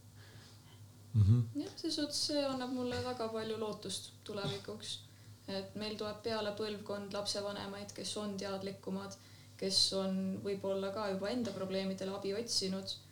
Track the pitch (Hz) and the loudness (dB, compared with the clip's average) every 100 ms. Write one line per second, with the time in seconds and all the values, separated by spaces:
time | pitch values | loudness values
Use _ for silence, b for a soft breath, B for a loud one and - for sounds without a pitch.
0 | - - B B B B B B - - | -20 -18 B B B B B B -18 -18
1 | - 110 98 123 110 285 370 - 330 311 | 0 8 10 10 8 0 -4 -4 -2 0
2 | 294 - - 294 277 262 247 254 247 247 | 2 2 2 2 2 2 0 0 0 0
3 | 247 240 226 226 220 220 214 196 196 190 | 0 0 0 0 -2 -2 -2 -2 -4 -4
4 | - - - 101 98 - - 214 - - | -6 -12 -8 -2 -2 -2 -4 -8 -6 -8
5 | - B B - - 196 190 202 214 214 | -10 B B -14 -6 -4 -4 -4 -4 -2
6 | 214 208 226 220 208 202 214 208 - 202 | -4 -2 -2 0 0 0 -2 -4 -4 -4
7 | 202 202 202 208 202 202 196 196 202 - | -2 -2 0 0 -2 -2 -4 -6 -8 -6
8 | 190 220 208 196 196 190 190 196 - 190 | -4 -2 -2 -2 -2 -2 -4 -4 -4 -4
9 | 196 - B B B - 190 190 - 190 | -4 -10 B B B -2 2 6 6 6
10 | 190 190 190 190 202 196 196 196 196 196 | 2 2 2 0 0 0 0 0 0 0
11 | 202 190 196 247 220 190 190 190 190 190 | 0 0 0 0 0 -2 0 2 2 0
12 | 190 196 196 202 233 - 190 190 190 - | -2 -2 0 -2 2 2 2 0 -2 -6
13 | B | B